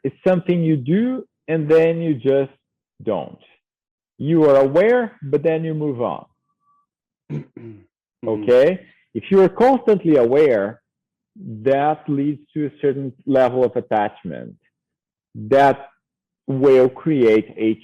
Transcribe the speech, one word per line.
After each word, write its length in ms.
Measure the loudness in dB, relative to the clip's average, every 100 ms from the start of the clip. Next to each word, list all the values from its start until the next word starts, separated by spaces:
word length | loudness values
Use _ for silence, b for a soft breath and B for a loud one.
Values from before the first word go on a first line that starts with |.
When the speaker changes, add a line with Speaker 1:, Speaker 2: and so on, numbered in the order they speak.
| -12
Speaker 1:
is 80 | _ -2
something 380 | 0 0 -2
you 140 | 0 -2
do, 500 | 0 -2 -2 -6 -12 _ -8
and 200 | -6 2
then 320 | 2 2 0
you 120 | -4 -2
just 360 | 0 0 -2 _ _ _ _ _
don't. 360 | -6 -6 -8 -18 _ _ _ _ _ _ _ _
You 280 | -2 2 4
are 80 | 4
aware, 600 | 2 2 2 0 -4 _
but 220 | -6 -2
then 200 | -2 -4 -6
you 80 |
move 280 | -6 -6 -6
on. 240 | -6 -8 -14 _ _ _ _ _ _ _ _ _ _
Speaker 2:
<clears throat> 560 | -14 -14 -20 -20 -20 _ _ _ _ -8
Mm-hmm. 180 | -6
Speaker 1:
Okay? 420 | 2 4 2 0 b b b
If 180 | -14 0
you 100 | 2
are 40 | 2
constantly 720 | 2 0 2 0 0 2 2
aware, 640 | 2 2 2 2 -2 -8 _ _ _ _ _ -20 -16 -6 -2
that 340 | 0 0 -4 -6
leads 320 | -4 -4 -6 _
to 120 | -8 -8
a 60 | -4
certain 320 | -4 -4 -10 -12 -2
level 380 | 0 2 0
of 100 | -2 -2
attachment 800 | -4 -2 -2 -6 -14 -14 -16 -20 _ _ _ _ _ _ _ -18
that 520 | 0 2 4 0 -10 _ _ _ _ _ -8
will 440 | 0 4 6 4
create 640 | 0 -4 2 4 4 0 -4
a 220 | -4 -4